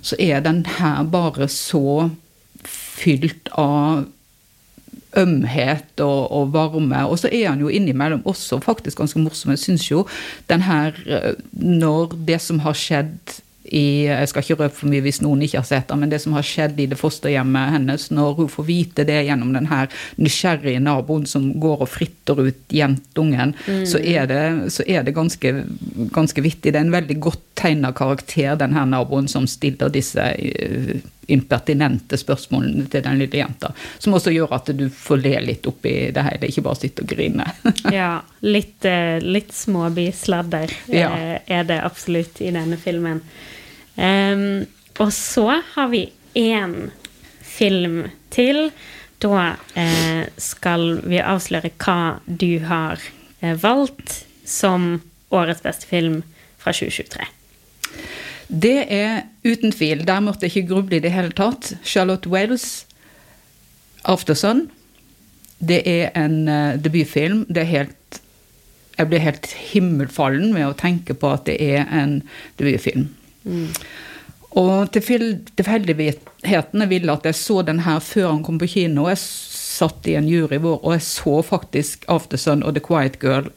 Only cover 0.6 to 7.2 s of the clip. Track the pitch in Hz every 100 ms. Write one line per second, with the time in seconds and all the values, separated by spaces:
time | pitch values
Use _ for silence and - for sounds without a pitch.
0.6 | 165 - 170 143 156 175 165 139 139 -
1.6 | - 156 139 143 165 160 _ _ _ -
2.6 | - - - - 175 135 160 - - -
3.6 | 143 147 151 156 135 - _ _ _ _
4.6 | _ - - - _ - 180 147 117 135
5.6 | 127 151 - - 147 139 127 143 139 156
6.6 | 156 160 143 131 135 170